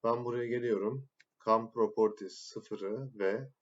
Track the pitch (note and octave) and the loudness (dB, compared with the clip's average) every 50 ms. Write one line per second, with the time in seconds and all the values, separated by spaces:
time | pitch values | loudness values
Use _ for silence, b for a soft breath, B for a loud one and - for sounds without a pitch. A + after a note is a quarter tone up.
0 | - A#2 A#2+ A#2+ A#2+ A#2+ A#2 B2 A#2+ A#2 B2 A#2+ A#2+ A#2+ G#2+ F#2+ G2+ G#2+ C3 C3+ | 2 2 0 0 0 -2 -2 -2 -2 -2 -2 -2 2 0 0 2 0 -2 -2 -4
1 | C3+ _ _ _ - _ _ _ - A2+ A2+ A2+ A2+ A2+ _ A#2 A2 G#2 - - | -8 _ _ _ -20 _ _ _ 4 4 4 4 4 -2 _ 2 2 2 4 4
2 | A2 G#2+ G#2+ - G2+ F#2 - - - - - A2 - - G#2+ F#2+ G2 G2 G#2+ B2+ | 4 4 2 -2 -10 -12 -12 -14 -16 -12 -14 -14 -10 -8 -8 -6 -4 -4 -4 -4
3 | C3+ C3+ B2+ G#2 G2 F#2+ G2+ B2+ C3+ C3+ _ _ | -6 -10 -6 0 0 0 0 0 -6 -10 _ _